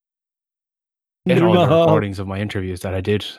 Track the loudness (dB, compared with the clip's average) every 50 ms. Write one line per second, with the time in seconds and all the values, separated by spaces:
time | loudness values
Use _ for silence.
0 | _ _ _ _ _ _ _ _ _ _ _ _ _ _ _ _ _ _ _ _
1 | _ _ _ _ _ 0 2 2 4 4 4 4 4 4 4 4 4 4 2 2
2 | 0 -2 -6 -8 -8 -8 -6 -6 -6 -6 -6 -6 -6 -6 -8 -8 -6 -6 -6 -4
3 | -2 -2 -2 -2 -2 -8 -14